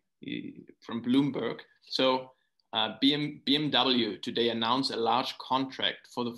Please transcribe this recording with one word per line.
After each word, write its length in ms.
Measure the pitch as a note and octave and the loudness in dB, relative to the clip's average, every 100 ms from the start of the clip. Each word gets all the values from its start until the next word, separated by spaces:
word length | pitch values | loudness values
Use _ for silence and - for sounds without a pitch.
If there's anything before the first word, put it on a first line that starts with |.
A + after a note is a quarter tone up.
| _ _ | _ _
he, 420 | - - - - - - | -8 -8 -8 -14 -20 -20
from 240 | - A2+ | -10 -6
Bloomberg. 560 | A#2+ C3+ C#3+ - A#2 - - _ | 2 4 2 0 -6 -6 -12 _
So, 500 | - - C3 C3 - - _ _ _ | -6 0 2 2 -2 -16 _ _ _
uh, 220 | A2 G#2 G#2 | -4 -4 2
B 140 | C3+ | 2
M, 280 | D3 D3 D3+ - | 2 -2 -4 0
B 100 | D3 | 0
M 140 | D3+ | 2
W 480 | B2+ C3 B2 G#2+ - | 2 4 2 2 -2
today 320 | - A#2 A#2 | -4 0 0
announced 420 | A#2 A2+ C3 C3+ | 0 0 0 0
a 60 | A2 | 0
large 380 | A#2 A#2+ C3 - | 2 2 0 -6
contract 720 | - C3 C3+ - G2+ - - | -2 -2 -2 -2 -4 -4 -8
for 100 | - | -6
the 120 | A#2+ | -6